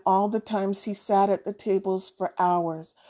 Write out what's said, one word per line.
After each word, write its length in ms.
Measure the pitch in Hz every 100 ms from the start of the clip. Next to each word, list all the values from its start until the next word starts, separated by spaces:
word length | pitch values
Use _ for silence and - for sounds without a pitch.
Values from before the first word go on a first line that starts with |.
| -
all 220 | 190 208
the 120 | 220
times 440 | 214 214 196 196
he 100 | -
sat 360 | 202 - 196 202
at 160 | 190 -
the 80 |
tables 560 | 202 - 196 196 190 -
for 240 | - 185 -
hours, 560 | 180 175 170 160 160 _ _